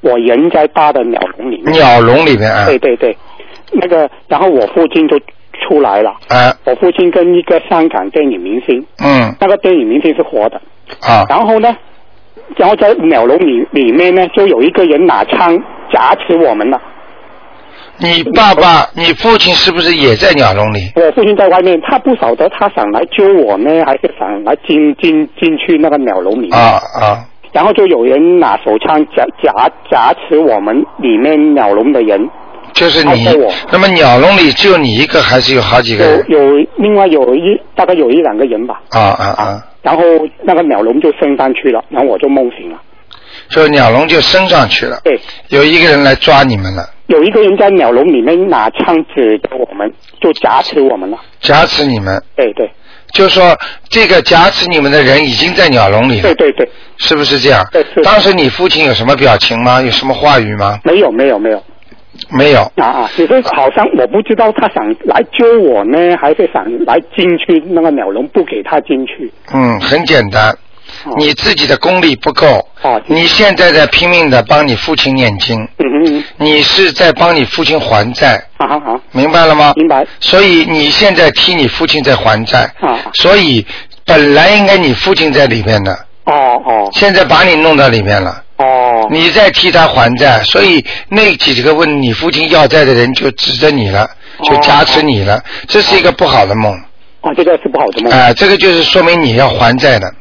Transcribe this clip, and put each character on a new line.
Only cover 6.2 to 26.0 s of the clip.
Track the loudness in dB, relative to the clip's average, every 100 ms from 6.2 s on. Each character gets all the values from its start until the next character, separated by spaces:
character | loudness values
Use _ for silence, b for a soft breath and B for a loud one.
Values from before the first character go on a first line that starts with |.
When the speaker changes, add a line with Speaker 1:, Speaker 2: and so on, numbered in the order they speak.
| -2
Speaker 2:
啊。 | 0 2 0
Speaker 1:
我 | -4 0
父 | 0
亲 | 0 0
跟 | 2 2
一 | 0
个 | 0 -2 0
香 | 0 0
港 | -2 -4
电 | -2 -2
影 | -4
明 | -6 -6
星。 | -2 -4 -4 -6
Speaker 2:
嗯。 | 0 0 0 -2
Speaker 1:
那 | -2
个 | 0
电 | 0
影 | 0 0
明 | 0
星 | -2
是 | -2
活 | -2 -2 -2
的。 | -4 -18 -20 -20 -10
Speaker 2:
啊。 | 0 0 2
Speaker 1:
然 | 0
后 | 0 2
呢， | 0 -2 -12 -20 -20 -20 -20 -20 -18 -2
然 | 0
后 | 2
在 | 2
鸟 | 2 2 2 2
笼 | 2
里， | 2 0 -2
里 | -2 0
面 | 2 2
呢， | 2 0
就 | 0 2
有 | 2
一 | 0
个 | 2
人 | 0 2 2
拿 | 0
枪 | -2 0 0 0 -4 -18 -4
夹 | 0 2
持 | 0 0 0
我 | 0
们 | 0 -2
了。 | -4 -8 -20 -20 -20 -20 -20 -20 -20 B B B -8
Speaker 2:
你 | -4 -2 -2
爸 | 2 2
爸， | 4 4 2 0
你 | -4 -4
父 | 0 0 2
亲 | 2
是 | 0 0
不 | 0
是 | -2
也 | 0 0 2
在 | 2
鸟 | 2 0
笼 | 0 -2
里？ | -4 -4 0
Speaker 1:
我 | 0
父 | 2
亲 | 0 2
在 | 2
外 | 2
面， | 2 -2
他 | -2 -2
不 | -2 -2
晓 | -2
得 | 0 -2
他 | -2 -4
想 | -2 -4
来 | -4 -4 0
救 | 2 2
我 | 2 0
呢， | 0 0 0
还 | -2
是 | -4 -6
想 | -8 -6
来 | -4 -6 -2
进， | 0 0 0
进， | -2 -2 -4 -4
进 | -4 -2
去 | -2 0
那 | 0
个 |
鸟 | 0